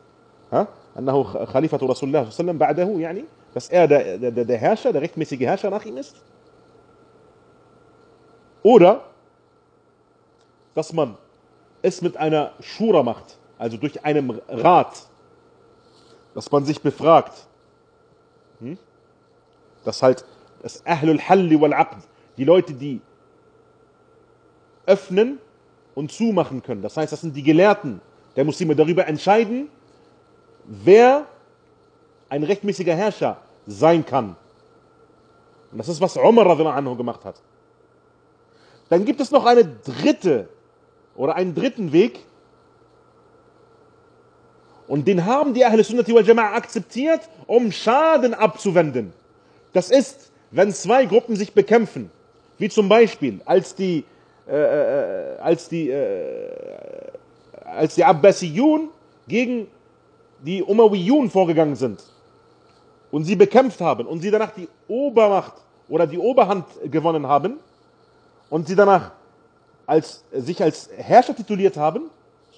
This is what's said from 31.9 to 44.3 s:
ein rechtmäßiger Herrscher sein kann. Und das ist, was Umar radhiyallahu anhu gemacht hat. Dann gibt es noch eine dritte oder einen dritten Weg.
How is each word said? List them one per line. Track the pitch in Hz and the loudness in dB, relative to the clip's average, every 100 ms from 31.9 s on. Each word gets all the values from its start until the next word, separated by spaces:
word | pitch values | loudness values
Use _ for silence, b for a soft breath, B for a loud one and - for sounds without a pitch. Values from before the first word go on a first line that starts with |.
| _ _ _ - | _ _ _ -10
ein | 143 | -4
rechtmäßiger | 151 202 202 185 170 | -4 -4 -4 -4 -2
Herrscher | 165 214 - 135 - _ _ - | -2 -4 -4 -6 -6 _ _ -18
sein | 101 156 170 - | 0 2 2 0
kann. | 131 104 85 _ _ _ _ _ _ _ _ _ _ _ _ _ | -4 -4 -10 _ _ _ _ _ _ _ _ _ _ _ _ _
Und | 110 | -12
das | 113 | -10
ist, | 156 | -4
was | 180 - | -4 4
Umar | 165 233 185 | 4 6 4
radhiyallahu | 151 160 131 | 4 0 -4
anhu | 135 | -6
gemacht | 120 120 113 | -8 -8 -10
hat. | 98 - _ _ _ _ _ _ _ _ _ _ _ b b b - | -14 -20 _ _ _ _ _ _ _ _ _ _ _ b b b -2
Dann | 170 | 0
gibt | 214 262 | 0 -4
es | 262 | 0
noch | 277 | 2
eine | 233 240 | 4 4
dritte | 180 117 - 120 269 294 185 123 87 _ _ _ _ _ _ - | 4 -2 -14 -2 -2 0 0 -2 -4 _ _ _ _ _ _ -6
oder | 135 | -4
einen | 156 185 156 | -4 -4 -4
dritten | 247 233 175 | -4 -4 0
Weg. | 156 226 - - _ _ _ _ _ _ _ _ _ _ _ _ _ _ _ _ _ _ _ _ | 2 2 -2 -20 _ _ _ _ _ _ _ _ _ _ _ _ _ _ _ _ _ _ _ _